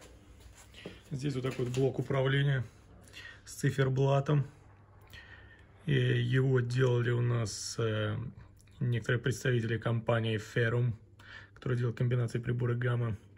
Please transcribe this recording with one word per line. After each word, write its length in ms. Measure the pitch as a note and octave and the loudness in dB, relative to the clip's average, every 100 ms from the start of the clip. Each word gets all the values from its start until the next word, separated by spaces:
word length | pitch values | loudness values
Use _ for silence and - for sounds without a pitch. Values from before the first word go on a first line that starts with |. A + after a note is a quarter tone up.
| - - - - - - - - - - - | -20 -20 -20 -20 -20 -20 -20 -18 -16 -16 -12
Здесь 240 | C#3 C#3+ | -6 -4
вот 100 | C3 | -2
такой 220 | B2+ B2+ B2 | -4 -2 -2
вот 80 | |
блок 240 | B2 C3+ B2+ | 2 2 0
управления 640 | B2+ C#3 C3 C#3 C#3+ C3+ A#2+ - - - - - - - - | -2 0 2 2 2 0 -2 -12 -20 -20 -20 -18 -18 -18 -18
с 80 | |
циферблатом. 920 | - C#3+ C#3 C3+ C3 C#3 C#3 C#3 D3 C3+ - - - - - - - - - - - - - - | -2 0 2 2 4 4 4 4 2 0 -8 -20 -20 -20 -20 -20 -20 -20 -20 -20 -20 -20 -10 0
И 60 | |
его 640 | C3+ B2 B2 A#2+ C3 C3+ C3 | 2 4 2 2 2 4 2
делали 500 | A#2+ B2 B2+ A#2+ A#2+ | 2 2 4 4 2
у 120 | A#2+ | 0
нас, 540 | A#2+ A#2+ A2 - - - | 0 0 -2 -6 -8 -4
э, 360 | A2+ G#2+ G#2+ G#2+ A#2+ - - - - - | -2 0 -2 -4 -8 -12 -20 -20 -20 -6
некоторые 400 | B2+ A#2 A2 B2 | -2 0 0 0
представители 600 | C3 A#2+ C3+ B2 A2+ A2+ | 0 -2 0 0 0 -2
компании 580 | A#2+ A2+ A2+ A#2 A2+ A2 | -2 -2 0 0 0 -2
Ferrum, 560 | G#2+ - A#2 A#2+ B2 G2+ - - - - - - | -4 -2 0 2 0 -2 -10 -20 -20 -20 -20 -10
которая 240 | - A#2+ | -4 -2
делает 180 | B2 A2+ | -2 0
комбинации 400 | B2 B2 A#2 A#2+ | 0 0 0 -2
прибора 380 | A#2 B2 B2 A#2+ | -2 -2 0 0
Gamma. 400 | B2 A#2+ A#2 G2+ - | 0 0 -2 -4 -10